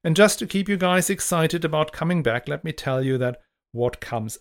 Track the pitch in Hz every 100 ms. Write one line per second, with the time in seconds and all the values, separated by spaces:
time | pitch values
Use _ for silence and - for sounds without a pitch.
0 | 170 160 208 - 208 196 196 196 180 185
1 | 180 196 - 170 160 170 160 151 151 -
2 | 165 175 127 120 143 143 160 - - 131
3 | 131 131 127 123 _ _ _ 117 120 -
4 | - 120 110 -